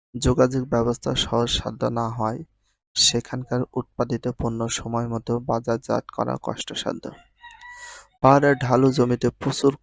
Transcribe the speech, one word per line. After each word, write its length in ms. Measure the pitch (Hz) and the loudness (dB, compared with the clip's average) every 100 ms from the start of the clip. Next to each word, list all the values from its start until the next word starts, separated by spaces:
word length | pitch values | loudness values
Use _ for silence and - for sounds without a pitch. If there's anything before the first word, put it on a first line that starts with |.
| _ 120 | _ 0
যোগাযোগ 440 | 127 123 127 131 127 | 2 4 4 2 0
ব্যবস্থা 460 | 117 117 120 135 131 | 0 0 -2 -2 -2
সহজসাধ্য 720 | - 117 117 - 117 113 120 | 0 0 0 -2 -4 -4 -4
না 240 | 117 113 | -2 -4
হয় 340 | 117 110 131 165 _ _ _ _ - | -4 -4 -4 -10 _ _ _ _ 0
সেখানকার 680 | - 240 - 127 127 123 127 | 2 0 -2 -8 -4 -4 -2
উৎপাদিত 540 | 127 - - 120 120 127 | -6 -6 -4 -2 -2 -4
পণ্য 420 | 120 120 113 117 | -4 -4 -2 -4
সময় 380 | - 117 117 120 | -4 -4 -4 -4
মতো 320 | 117 - 120 | -4 -2 -4
বাজারজাত 680 | 131 117 117 117 - 117 - | 0 -2 0 -4 -2 -4 -2
করা 280 | - 120 - | -4 -4 -4
কষ্টসাধ্য। 680 | - - - - - - - 698 719 _ 960 932 960 960 - - - _ | -6 -8 -8 -8 -6 -8 -10 -16 _ _ -20 -20 -20 -20 -18 -20 -20 _
পাহাড়ের 340 | 131 139 143 135 | 6 6 6 4
ঢালু 360 | 127 127 135 | 2 4 4
জমিতে 380 | 131 123 120 120 | 4 2 2 0
প্রচুর 480 | - 139 - 139 139 | 0 -4 2 2 2